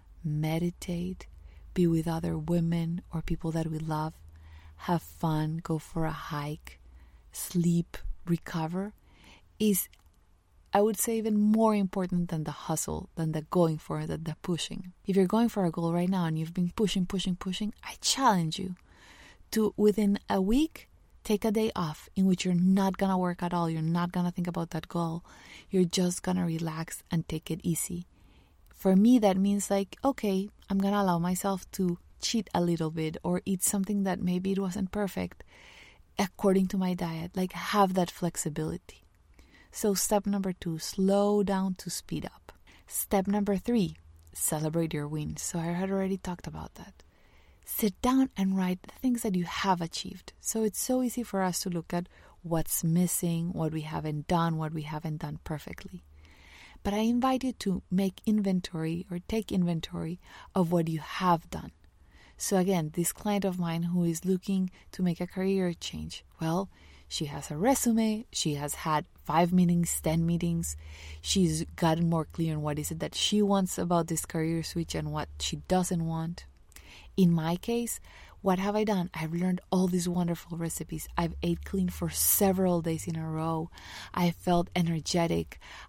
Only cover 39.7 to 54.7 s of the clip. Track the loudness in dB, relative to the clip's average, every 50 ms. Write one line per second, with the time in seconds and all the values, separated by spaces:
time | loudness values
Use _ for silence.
39.7 | -8 -2 0 0 2 2 2 2 2 2 2 2 0 0 0 -2 -4 -4 -4 -6
40.7 | -4 -4 -6 -6 -2 2 4 4 4 4 4 4 4 2 2 2 0 0 0 -2
41.7 | -4 -6 -8 -8 -10 -10 -8 -8 -8 -8 -8 -10 -12 -16 -20 -20 -20 -20 _ -20
42.7 | -20 -20 -18 -10 -8 -6 -4 0 0 0 2 2 0 0 0 0 0 0 0 2
43.7 | 2 2 2 0 -2 -8 -18 -20 -20 -20 -20 -16 -8 -4 -4 -2 -2 -2 -2 0
44.7 | 0 0 0 0 -2 -4 -6 -4 -6 -6 -6 -6 -6 -8 -8 -6 -4 -4 -2 -2
45.7 | -2 -2 -2 -2 0 0 0 -2 -2 -4 -4 -6 -8 -8 -8 -10 -12 -10 -12 -14
46.7 | -14 -16 -18 -18 -20 -20 -20 -20 _ _ _ -20 -20 -20 -20 -20 -20 _ -16 -12
47.7 | -6 -2 -2 -2 -2 0 0 2 4 4 4 2 0 0 0 0 2 2 2 0
48.7 | -2 -4 -6 -12 -10 -4 -2 0 0 0 0 0 0 0 -2 -2 -4 -2 0 2
49.7 | 2 2 0 -4 -6 -8 -10 -10 -12 -14 -16 -20 -20 _ -8 -4 -2 0 0 -2
50.7 | -2 -2 -2 0 0 0 0 0 -2 -4 -6 -4 -2 0 0 0 -2 -2 -4 -4
51.7 | -4 -4 -4 -4 -4 -4 -4 -6 -10 -20 -20 -20 -20 -14 -6 -2 0 0 0 0
52.7 | -2 -2 0 2 4 4 4 2 2 0 -2 0 0 -2 -2 -2 -2 -2 -2 -2
53.7 | -2 -4 -6 -6 -6 -6 -4 -4 -4 -4 -2 0 2 2 2 2 0 -2 -4 -4